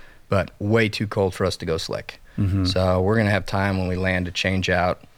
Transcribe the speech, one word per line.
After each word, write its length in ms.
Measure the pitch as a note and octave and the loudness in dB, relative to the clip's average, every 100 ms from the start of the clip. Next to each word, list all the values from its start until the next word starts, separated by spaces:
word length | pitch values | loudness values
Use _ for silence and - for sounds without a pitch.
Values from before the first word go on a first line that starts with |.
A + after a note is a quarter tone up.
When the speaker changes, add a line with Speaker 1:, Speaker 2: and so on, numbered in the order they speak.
| - - - | -20 -20 -2
Speaker 1:
but 220 | G2+ E2+ - | -2 -2 -4
way 320 | G#2 A2+ A2 | 0 2 2
too 160 | - G#2+ | 0 -4
cold 300 | - F#2+ - | 0 0 0
for 100 | F#2 | -2
us 100 | - | -2
to 100 | F2 | -4
go 100 | D#2+ | -4
slick. 420 | - G#1+ - - - - | -4 -8 -10 -16 -10 -2
Speaker 2:
Mm-hmm. 260 | G2 F#2+ F#2 | 0 2 2
Speaker 1:
So 340 | F#2 F#2 F#2 | 2 2 2
we're 160 | F#2 A2+ | 2 2
gonna 140 | G#2 | 2
have 160 | G2+ - | 2 0
time 320 | G2 G2 F#2+ | -2 0 0
when 100 | F2+ | -2
we 100 | F2+ | -2
land 280 | F#2 F#2 F2+ | 0 -2 -2
to 60 | |
change 400 | - F#2 F#2+ F2+ | -2 -2 0 0
out, 320 | F2 F2 - - | 2 0 -2 -10